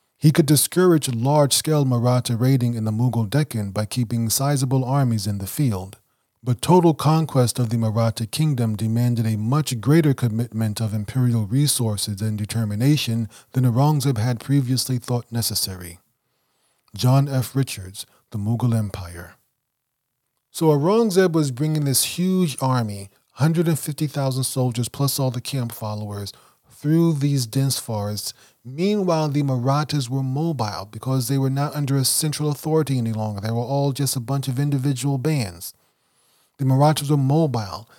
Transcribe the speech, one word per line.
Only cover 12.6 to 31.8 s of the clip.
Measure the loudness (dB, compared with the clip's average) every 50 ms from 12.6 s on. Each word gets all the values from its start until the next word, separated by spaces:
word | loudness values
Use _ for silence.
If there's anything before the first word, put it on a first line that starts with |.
| -2 -2 -2 0 2 2 2 2 0 -2 -2 -2 -2 -4 -8 -16 -16 _ -2
than | 0 2
Aurangzeb | 2 4 4 4 4 2 2 2 0 0 0
had | 0 -2 -2 -4
previously | -2 0 0 0 2 2 0 -2 -2 -2 -4 -4
thought | -4 -2 -4 -4 -4 -4
necessary. | -4 -4 -4 -2 -2 -4 -4 -6 -6 -8 -12 -14 -16 -16 _ _ _ _ _ _ _ _ _ _ _ _ _ _ _ _ _ _ -8
John | 0 2 4 4 4 4 2
F. | 0 -2 -2 -2 -2
Richards, | -2 -2 -2 -4 -12 -12 -14 -14 -16 -16 _ _ _ _ _
The | -10 -6
Mughal | -4 -2 -2 0 0 0 0
Empire. | 0 -2 -2 -6 -8 -10 -10 -12 -14 -16 -18 -20 _ _ _ _ _ _ _ _ _ _ _ _ _ _ _ _ _ _ _ _ _ _ _
So | -6 0 4
Aurangzeb | 4 4 4 4 4 4 4 4 4 4 4 4 4 4
was | 2 0 0 0
bringing | -2 -2 0 0 0 0
this | 0 0 0 -2 -2 -2 -2
huge | 0 0 2 2 0 0 -2 -2
army, | 0 0 2 2 0 -2 -4 -10 -12 -16 _ _ _ _ _
hundred | 0 0 2 2 2 2 0
and | 0 -2
fifty | -2 -6 -6 -4 -4 -4
thousand | -4 -2 -2 -2 -2 -2 -4
soldiers | -4 -2 -2 -2 0 0 -2 -4 -4
plus | -2 -2 -2 -2 0 0
all | -2 -2
the | -2 -4
camp | -6 -6 -6 -6 -6 -6
followers, | -8 -8 -8 -8 -8 -6 -8 -8 -8 -10 -10 -12 -14 -16 _ _ _ _ _ _
through | _ -6 0 2 4 4 4 4 2
these | 2 0 0 0 0 -2
dense | -2 0 0 0 0 0 -4
forests. | -6 -6 -6 -4 -4 -4 -6 -6 -8 -10 -12 _ -20 -20 _ _ -18
Meanwhile, | -14 -6 -2 0 0 0 0 0 0 0 0 0 0
the | 0 0 0
Marathas | 0 0 0 0 2 2 0 0 0 -2 -2 -2 -2
were | -4 -4 -2
mobile | -2 -2 -2 -2 -2 -2 -2 -2 -4 -4 -8 -10 -12
because | -12 -10 -4 -2 -2 -2 0
they | 0 0 0
were | 0 0
not | 0 0 -2 -2 -2
under | -4